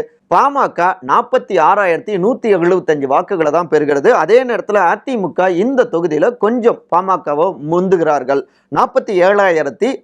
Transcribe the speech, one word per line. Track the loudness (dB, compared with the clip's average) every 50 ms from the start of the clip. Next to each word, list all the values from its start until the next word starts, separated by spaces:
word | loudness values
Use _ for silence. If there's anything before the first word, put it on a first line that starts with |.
| 0 -4 _ _ _ 0
பா | 2 2 2 2
ம | 0 0 -2 -2
க | -2 -2 -2 -2 -2 -4
நாற்பத்தி | -4 0 0 0 0 0 -2 -2 -2 0 0 2
ஆறாயிரத்தி | 4 4 2 2 2 0 0 -2 -4 -6 -4 0
நூத்தி | 0 0 -2 0 0 0
எழுபத்தஞ்சு | 2 2 2 2 0 0 0 -2 -2 -2 0
வாக்குகளை | 0 0 0 0 -2 -2 -2 0 0
தான் | 0 0 0 0
பெறுகிறது. | 0 0 2 2 0 2 2 2
அதே | 2 2 2 4 2 2
நேரத்துல | 2 0 -4 -6 -4 -2 0 2 2
அ | 2 0 -2
தி | -4 -6 -4
மு | -4 -4 -4
க | -2 0 0 0 0
இந்த | 0 -2 0 2 0 0
தொகுதியில | 0 0 -4 -2 -2 0 0 0 0 0
கொஞ்சம் | 0 -2 -2 0 2 0 0 0 0 _ -2
பா | -2 -2
ம | 0 0 -4 -2
கவை | -2 -4 -2 0 0 -2 -2 -6 -6 -2
முந்துகிறார்கள், | -2 0 0 0 0 0 0 0 0 -2 -2 -2 -2 -4 -4 _ _ _ _ -8
நாற்பத்தி | -4 -4 -4 -2 -2 -6 -4 -2 0 2
ஏழாயிரத்தி | 2 2 2 2 2 2 0 0 -2 -4 -4 -2 -2 -2 -2 -6